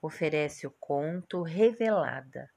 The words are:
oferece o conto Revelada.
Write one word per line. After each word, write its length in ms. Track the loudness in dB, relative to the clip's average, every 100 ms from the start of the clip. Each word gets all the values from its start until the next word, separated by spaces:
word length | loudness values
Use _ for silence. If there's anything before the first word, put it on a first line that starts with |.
oferece 640 | -8 -2 0 2 0 -4 -12
o 40 |
conto 720 | -12 -2 0 0 -4 -4 -4
Revelada. 1080 | -4 4 4 4 2 2 2 -4 -8 -14 -14